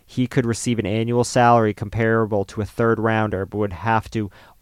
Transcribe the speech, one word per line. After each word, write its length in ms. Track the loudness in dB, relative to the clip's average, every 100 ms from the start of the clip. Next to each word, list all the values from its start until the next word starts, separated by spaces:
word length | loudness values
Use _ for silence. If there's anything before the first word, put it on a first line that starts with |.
| -8
he 220 | -4 -2
could 180 | 0 0
receive 320 | -2 -2 -2
an 80 | -2
annual 380 | -2 0 0
salary 500 | 0 4 6 6 4
comparable 720 | 0 -6 -2 2 2 0 -2 -4
to 160 | -6
a 40 | -6
third 340 | -2 0 2
rounder, 480 | 0 0 0 -2 -4
but 100 | -4
would 160 | -4
have 380 | -4 -2 -2 -2
to 180 | -6 -6 -10 -20 _